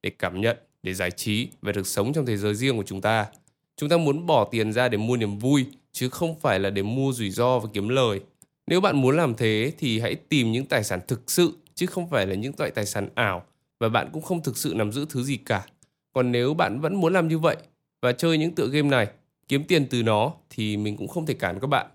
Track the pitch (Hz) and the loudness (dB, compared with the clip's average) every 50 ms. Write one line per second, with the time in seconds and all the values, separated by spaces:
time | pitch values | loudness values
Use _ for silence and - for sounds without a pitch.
0 | - 107 - _ - 92 90 95 104 117 117 - _ _ _ _ - 92 95 92 | -6 -8 -4 _ -4 -4 -2 0 0 0 0 -2 _ _ _ _ -8 -6 -4 -2
1 | 92 90 87 - - 110 104 107 120 - - _ - 104 98 101 95 - - 104 | -4 -4 -4 -4 -2 0 0 0 -2 -4 -10 _ -6 -4 -4 -4 -4 -4 -2 -2
2 | 101 120 147 160 139 123 107 98 101 104 107 104 127 135 127 110 98 - 92 95 | 0 0 0 -2 0 -2 -2 0 0 -2 0 0 0 0 0 -2 -4 -6 -8 -2
3 | 90 104 113 110 104 104 - - _ _ _ _ _ _ _ - 147 147 170 170 | 0 0 2 2 0 -4 -8 -20 _ _ _ _ _ _ _ -6 0 2 2 4
4 | 165 143 139 156 175 170 156 123 104 - - 113 107 110 107 120 127 123 113 104 | 4 2 0 0 2 2 4 4 4 2 0 -2 0 0 0 0 0 2 0 0
5 | 110 117 123 120 110 104 101 101 117 131 143 143 127 - - - _ _ - - | 0 0 0 0 0 -2 -2 -2 2 4 4 4 4 0 -6 -20 _ _ -6 -4
6 | 127 127 - - 175 165 160 156 - 139 101 95 98 98 101 98 98 104 117 135 | -4 -4 -2 -2 -2 -4 -2 -2 0 0 2 2 0 0 -2 -2 -2 -2 0 0
7 | 135 135 127 117 110 98 95 113 120 123 127 123 110 104 - 98 101 107 117 135 | 0 0 -2 -2 -4 -4 0 0 2 2 2 0 -2 -4 -4 -4 -2 0 2 2
8 | 127 113 101 98 - _ _ _ - _ _ _ _ - 170 185 190 196 147 143 | 2 2 0 -2 -6 _ _ _ -20 _ _ _ _ 0 0 2 2 2 2 4
9 | 131 127 143 165 170 135 113 110 120 110 107 107 113 143 - - 156 127 113 107 | 4 4 4 4 2 0 0 0 0 2 2 2 0 -2 -2 -2 -2 0 0 0
10 | 117 95 - - - _ 165 143 120 113 113 123 139 - 156 120 104 - 95 90 | 0 -2 -4 -6 -4 _ 2 2 2 2 0 -2 -2 0 -2 -2 0 -2 -4 -4
11 | - - 131 113 - - - - 175 165 - - _ _ _ - 190 180 - 185 | -2 -4 -6 -6 -4 -2 2 4 4 2 2 -6 _ _ _ -4 -4 -4 -4 -6
12 | 170 170 156 117 95 95 95 98 110 135 143 - 151 - - - 104 101 - 107 | -6 -2 0 0 0 0 -2 -4 -4 -6 -6 -4 -6 -4 -4 -4 -6 -4 -4 -6
13 | 101 - - - 117 101 92 87 - _ _ _ _ _ _ _ 117 113 110 120 | -6 -4 -2 0 0 0 0 -4 -8 _ _ _ _ _ _ _ -2 2 2 0
14 | - - - 156 - - 185 170 156 139 110 - - 139 85 110 107 104 107 139 | -2 -2 -8 -12 -6 -4 -4 -2 -2 -4 -4 -2 -4 -2 0 0 -2 -2 -2 -6
15 | 147 151 - 127 123 139 139 113 - - 113 95 - - _ _ _ _ _ _ | -6 -4 -4 -6 -4 -4 -4 -6 -2 -4 -4 -4 -4 -10 _ _ _ _ _ _
16 | _ _ _ 131 123 123 120 120 120 131 160 165 - - 104 135 156 156 190 202 | _ _ _ 0 0 2 2 2 2 0 2 0 0 0 0 -2 -2 -2 0 2
17 | 170 165 185 185 165 160 160 160 160 156 - - - _ _ _ _ _ _ _ | 2 2 4 2 2 2 0 2 2 0 0 0 -8 _ _ _ _ _ _ _
18 | - 123 120 - - 165 160 156 156 170 165 - - 117 139 151 143 143 139 123 | 0 0 0 2 2 2 2 2 2 0 0 0 -2 0 2 2 4 4 4 4
19 | 104 101 - _ _ _ _ _ _ - 131 139 151 - 180 156 139 120 127 120 | 2 0 -4 _ _ _ _ _ _ -2 -2 -2 2 2 2 2 2 2 0 0
20 | 110 113 107 104 113 147 160 - _ _ - - 110 107 104 104 104 107 104 - | 2 4 4 2 2 0 -2 -8 _ _ -6 -4 -2 -2 -2 -2 -2 -4 -4 -6
21 | - - - 175 160 151 120 - - 92 87 98 113 143 139 127 - - | -8 -6 -6 -6 -4 -4 -4 -2 -2 -4 -4 -4 -2 0 0 0 -2 -4